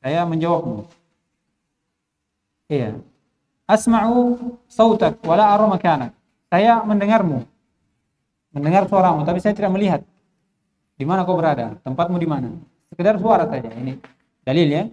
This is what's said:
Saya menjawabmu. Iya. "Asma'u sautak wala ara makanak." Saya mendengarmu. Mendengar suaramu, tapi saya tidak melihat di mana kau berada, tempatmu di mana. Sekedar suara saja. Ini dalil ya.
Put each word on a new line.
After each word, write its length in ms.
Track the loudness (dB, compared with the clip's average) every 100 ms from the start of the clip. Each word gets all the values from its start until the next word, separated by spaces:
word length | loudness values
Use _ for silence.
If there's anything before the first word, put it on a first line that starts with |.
| -4
Saya 160 | -2 -2
menjawabmu. 560 | -2 0 -2 -2 -8 -12 _ _ _ _ _ _ _ _ _ _ _ _ _ _ _ _ _ _
Iya. 320 | -4 -4 -8 -16 _ _ _ _ _ _
"Asma'u 720 | 0 2 2 2 2 0 -2 -6 -14 _
sautak 480 | 2 2 4 0 -2 0
wala 240 | 4 4
ara 160 | 4 2
makanak." 480 | 2 0 0 -2 -12 _ _ _
Saya 360 | 2 4 2 2
mendengarmu. 580 | -2 2 2 0 -4 -8 _ _ _ _ _ _ _ _ _ _
Mendengar 340 | -6 0 2 2
suaramu, 380 | 2 2 2 -2
tapi 160 | -2
saya 100 | -2 -2
tidak 160 | -2 0
melihat 260 | 0 -2 -6 _ _ _ _ _ _ _ _ _
di 80 |
mana 240 | -4 -2 0
kau 80 | 0
berada, 400 | 0 -2 -6 -10
tempatmu 320 | -10 -4 -2 -2
di 120 | -2
mana. 200 | -4 -6 -10 -18 _ _
Sekedar 320 | -2 0 0
suara 240 | 2 2
saja. 240 | 0 -4 -10
Ini 320 | -10 -10 -12 -18 _ _ _ -2
dalil 200 | 0 2
ya. 120 | 0 -4